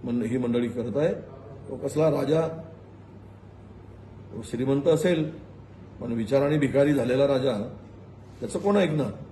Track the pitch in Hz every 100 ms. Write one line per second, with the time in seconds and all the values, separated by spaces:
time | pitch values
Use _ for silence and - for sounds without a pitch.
0 | 123 120 117 123 123 120 120 123 120 123
1 | 165 208 - - - - - 131 139 147
2 | 160 143 139 160 160 - - - - -
3 | - - - - - - - - - -
4 | - - - 110 113 117 131 139 165 156
5 | 180 165 156 - - - - - - -
6 | 120 117 110 135 143 151 135 135 143 139
7 | 120 131 139 135 135 107 101 - - -
8 | - - - - 120 - 202 202 175 151
9 | 120 98 -